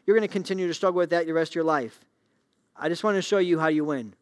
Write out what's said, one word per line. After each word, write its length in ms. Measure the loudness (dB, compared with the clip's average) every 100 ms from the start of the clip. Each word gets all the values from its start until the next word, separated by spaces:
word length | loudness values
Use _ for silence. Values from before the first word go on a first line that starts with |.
| 2
You're 100 | 2
gonna 120 | 2
continue 400 | -2 -4 -4 -4
to 80 | 0
struggle 240 | 0 2
with 100 | 2
that 160 | 0 0
the 80 |
rest 200 | -2 -2
of 20 | -2
your 80 |
life. 360 | 0 0 -2 -12 _ _ _ _ _ _ _ -8
I 80 | -4
just 140 | -2
wanna 180 | 0 0
show 160 | 2 2
you 220 | 2 2
how 80 | 2
you 180 | 2 0
win. 300 | -2 -6 -16